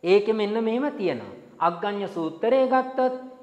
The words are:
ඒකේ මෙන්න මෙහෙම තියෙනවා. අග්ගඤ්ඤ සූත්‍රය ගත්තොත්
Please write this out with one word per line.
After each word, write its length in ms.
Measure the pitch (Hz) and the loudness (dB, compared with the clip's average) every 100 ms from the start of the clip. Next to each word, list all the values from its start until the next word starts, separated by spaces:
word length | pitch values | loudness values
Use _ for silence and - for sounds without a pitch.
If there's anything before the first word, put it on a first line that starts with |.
ඒකේ 300 | 170 202 208 | 6 4 4
මෙන්න 220 | 214 208 220 | 0 0 0
මෙහෙම 260 | 226 233 294 | 0 0 -2
තියෙනවා. 460 | 285 185 127 101 - - - | -2 -2 -2 -8 -16 -20 -2
අග්ගඤ්ඤ 520 | 170 175 208 202 190 | -2 0 -4 -4 -6
සූත්‍රය 520 | 175 160 160 220 262 262 | -4 -6 -2 2 4 4
ගත්තොත් 480 | 262 254 - 254 254 - - | 2 0 0 0 -2 -12 -20